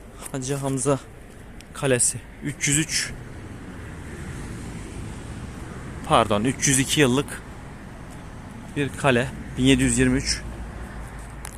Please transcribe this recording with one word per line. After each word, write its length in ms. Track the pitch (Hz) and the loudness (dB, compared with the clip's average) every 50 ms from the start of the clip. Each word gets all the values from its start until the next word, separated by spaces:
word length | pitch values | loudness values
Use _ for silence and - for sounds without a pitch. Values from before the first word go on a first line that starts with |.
| - - - - - - | -18 -16 -14 -14 -10 -8
Hacı 220 | - 139 127 131 143 | -6 -4 -2 -2 -2
Hamza 440 | 139 139 135 135 131 127 139 139 131 - - - - - - - - - - - - - - - | -2 0 0 0 2 2 2 2 2 0 -8 -16 -16 -16 -16 -16 -16 -16 -16 -16 -16 -16 -14 -6
Kalesi. 460 | - - 139 127 120 - - - 123 - - - - | 0 2 4 6 6 4 4 2 -2 -6 -12 -12 -8
Üç 260 | - 147 139 - - 143 | -8 -8 -4 -2 2 4
yüz 100 | 143 151 | 4 4
üç, 340 | 160 156 - - - - - - - - - - - - - - - - - - - - - - - - - - - - - - - - - - - - - - - - - - - - - - - - - - - - - - - - - - - - - - - | 4 2 0 -2 -2 -2 -6 -10 -10 -12 -12 -12 -12 -12 -12 -12 -12 -12 -12 -12 -12 -12 -10 -10 -10 -10 -10 -10 -10 -8 -8 -8 -8 -8 -8 -8 -8 -8 -8 -8 -10 -10 -10 -8 -8 -8 -8 -10 -10 -10 -10 -10 -10 -10 -10 -10 -10 -10 -10 -10 -10 -10 -8 -6 2
pardon, 380 | - 156 127 110 104 107 104 107 | 6 8 8 8 8 6 4 4
üç 240 | 135 123 - - 147 | 2 2 2 2 4
yüz 100 | 135 131 | 4 4
iki 220 | 135 - - 156 | 4 4 6 6
yıllık 420 | 143 123 123 139 139 - - - - - - - - - - - - - - - - - - - - - - - - - - - - - - | 6 6 6 4 2 0 -4 -10 -10 -12 -12 -12 -12 -14 -14 -14 -14 -14 -14 -14 -14 -14 -14 -14 -14 -14 -14 -14 -14 -14 -14 -12 -12 -6 -2
bir 120 | 147 143 127 | -2 -2 -2
kale. 400 | - - - 143 123 117 127 135 - - - - - - | 0 2 4 6 6 6 4 2 -2 -8 -10 -6 0 4
Bin 60 | 127 | 8
yedi 180 | 131 135 123 | 8 8 8
yüz 160 | 135 127 117 123 | 6 6 6 6
yirmi 200 | 131 127 127 139 | 6 6 4 4
üç, 240 | - - - - - - - - - - - - - - - - - - - - - - - - - - - | 2 0 -2 -2 -4 -8 -8 -8 -10 -10 -10 -10 -10 -10 -10 -10 -12 -10 -12 -12 -12 -12 -12 -12 -12 -12 -10